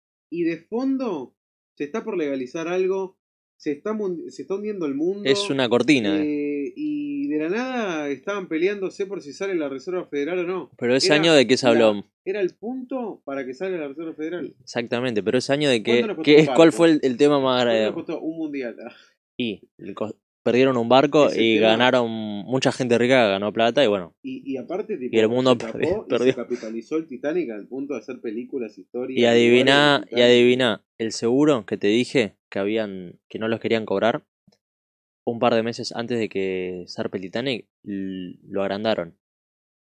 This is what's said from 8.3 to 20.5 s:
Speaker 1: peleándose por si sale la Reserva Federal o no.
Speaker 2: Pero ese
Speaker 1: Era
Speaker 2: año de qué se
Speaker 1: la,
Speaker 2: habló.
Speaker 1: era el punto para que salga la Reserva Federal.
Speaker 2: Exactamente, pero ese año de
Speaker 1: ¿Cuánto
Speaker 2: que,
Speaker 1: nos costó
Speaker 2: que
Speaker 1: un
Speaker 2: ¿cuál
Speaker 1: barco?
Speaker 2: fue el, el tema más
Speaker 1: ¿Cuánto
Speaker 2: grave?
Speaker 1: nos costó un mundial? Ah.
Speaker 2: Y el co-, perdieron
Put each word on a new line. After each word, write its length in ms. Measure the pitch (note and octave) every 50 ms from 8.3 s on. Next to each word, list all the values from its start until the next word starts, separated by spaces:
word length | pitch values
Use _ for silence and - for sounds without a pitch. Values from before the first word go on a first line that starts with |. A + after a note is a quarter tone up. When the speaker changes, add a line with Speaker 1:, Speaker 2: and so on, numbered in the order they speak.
| G3+ G3+ F#3 C#3+
Speaker 1:
peleándose 560 | D#3+ D#3 E3+ G3 G#3 G3+ F#3+ E3+ - - G3+
por 160 | F#3+ G3 F3
si 100 | C#3 C#3+
sale 240 | B2+ - F#3+ G3 F#3+
la 140 | E3 D3+ C#3
Reserva 360 | C3+ C3 - F3+ F3+ F3+ D3+
Federal 320 | _ - C#3+ C#3+ D#3 F3+ F#3
o 40 | F3
no. 280 | E3+ F#3+ F3+ C#3 - _
Speaker 2:
Pero 180 | - B2+ A#2+ B2
ese 120 | C3+ -
Speaker 1:
Era 80 | - D3
Speaker 2:
año 180 | D3+ D#3 E3 D#3+
de 140 | C#3+ B2+
qué 80 | G#2+ C3
se 100 | B2 -
Speaker 1:
la, 40 | B2
Speaker 2:
habló. 340 | A#2 A#2 A2+ G#2+ G#2 G2+ F#2+ _ _ _ _
Speaker 1:
era 160 | F#3 F#3+ G#3
el 140 | G3 F3 -
punto 680 | _ - A3+ B3+ C4 B3 B3+ C#4 B3+ A#3+ G3+ D3 - _
para 200 | - C3+ C#3 C3+
que 80 | B2 B2+
salga 240 | - F3+ F#3+ F#3
la 100 | E3+ D3+
Reserva 260 | C#3 C3+ D#3 E3+ D#3+ -
Federal. 420 | D3+ D#3 D#3+ F3 F3 C#3+ A2+ - _
Speaker 2:
Exactamente, 640 | _ - - A#2+ A#2+ A2+ - A#2+ B2+ C3 A#2 G#2 F#2
pero 140 | G#2 C3
ese 160 | B2+ - - C#3
año 160 | D3 D3+ C#3+
de 120 | B2+ A2+
Speaker 1:
¿Cuánto 100 | G2 A2+ A#2 A#2+
Speaker 2:
que, 60 | A#2+
Speaker 1:
nos 80 | G#3+ F#3
costó 60 | D#3 D#3+
Speaker 2:
que 160 | E3+ F3 D3
Speaker 1:
un 40 | D#3
Speaker 2:
¿cuál 100 | C#3+ B2+ B2+ E3 E3
Speaker 1:
barco? 80 | -
Speaker 2:
fue 120 | - E3+ E3
el, 80 | D#3+ D3 -
el 140 | C3+ B2
tema 220 | A2 C#3+ D3 D3 C#3
más 240 | C3+ C3 B2+ B2 B2
Speaker 1:
¿Cuánto 20 | A#2+
Speaker 2:
grave? 140 | A2+ A2 A2
Speaker 1:
nos 80 | G#2 -
costó 240 | E3 D#3 - E3+ -
un 160 | - D#3 E3
mundial? 380 | E3 D#3+ D3+ C#3+ C#3 B2+ A#2 G#2+ - G#2+
Ah. 80 | A#2+ - _ _ _ _ _ _ _ _
Speaker 2:
Y 260 | - B2 A2+ G2 F2+ - _ _ -
el 160 | G2+ F#2+ G2
co-, 200 | - A2 G#2+ - _ _ _ _ _ _
perdieron 340 | B2